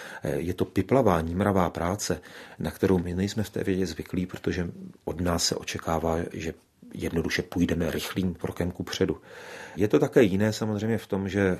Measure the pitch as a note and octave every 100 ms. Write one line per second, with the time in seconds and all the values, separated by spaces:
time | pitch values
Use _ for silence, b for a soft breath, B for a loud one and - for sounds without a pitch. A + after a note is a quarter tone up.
0 | B B - C#2+ E2 - - - - B2+
1 | A2+ E2+ E2 E2+ G2+ G2 E2+ - E2+ G2+
2 | - E2+ B B B - D#2+ - G2 F#2
3 | F2 F2 G2 A2+ G2+ - - F#2 F#2 E2
4 | - F#2 F#2 - - E2 F2 - - -
5 | - - F2+ F2 - - - E2+ - E2
6 | E2 E2 E2+ E2+ E2 - _ _ - -
7 | - E2 - - - F2+ F2 E2 E2 C#2+
8 | - - F#2 E2+ - - F2+ - F#2 -
9 | F#2 - B B B B B - G#2 D3
10 | C#3+ - A2 F#2+ G#2+ G#2+ A2 G#2 A2 A2
11 | - G2 G2 G2 G2 F2+